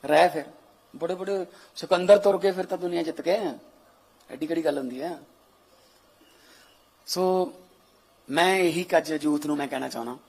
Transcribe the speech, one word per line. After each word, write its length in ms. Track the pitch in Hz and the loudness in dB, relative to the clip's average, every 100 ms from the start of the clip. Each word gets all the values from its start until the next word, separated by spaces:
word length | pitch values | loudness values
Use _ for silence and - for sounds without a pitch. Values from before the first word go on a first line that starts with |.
| - | 4
ਰਹਿ 240 | 151 175 | 4 4
ਫਿਰ, 140 | 156 135 - _ _ _ - | 2 -10 -20 _ _ _ -8
ਬੜੇ 200 | 165 180 | -6 -6
ਬੜੇ 300 | 190 196 180 - - - | -4 -6 -6 -14 -20 -14
ਸਿਕੰਦਰ 420 | 165 180 180 202 | 0 2 8 8
ਤੁਰ 200 | 202 190 | 8 2
ਕੇ 140 | 190 | 0
ਫਿਰ 140 | 185 180 | 0 -6
ਤਾਂ 120 | 180 | -6
ਦੁਨੀਆ 260 | 175 170 | -4 -4
ਜਿੱਤ 180 | 160 156 | -4 -4
ਗਏ। 180 | 160 208 180 120 - _ _ _ _ _ - | -2 -2 -2 -8 -18 _ _ _ _ _ -20
ਐਡੀ 160 | 135 156 | -10 -4
ਕਿਹੜੀ 180 | 165 156 | 0 0
ਗੱਲ 120 | 139 | -2
ਹੁੰਦੀ 240 | 131 123 | -6 -8
ਹੈ? 180 | 165 151 - _ _ _ _ _ _ _ _ _ _ _ - - _ _ _ _ - | -10 -10 -16 _ _ _ _ _ _ _ _ _ _ _ -20 -20 _ _ _ _ -8
ਸੋ 460 | 175 185 185 180 - - _ _ _ _ _ - | 0 2 2 0 -6 -20 _ _ _ _ _ -4
ਮੈਂ 260 | 143 180 190 | 2 2 4
ਇਹੀ 280 | 175 160 | 2 0
ਕੁ 140 | 180 165 | 0 0
ਅੱਜ 260 | 147 156 | 0 -4
ਯੂਥ 220 | 151 147 151 | -2 -2 -2
ਨੂੰ 120 | 147 | -4
ਮੈਂ 100 | 139 | -4
ਕਹਿਣਾ 220 | 135 131 | -6 -6
ਚਾਹੁੰਦਾ 280 | 120 117 127 | -8 -10 -12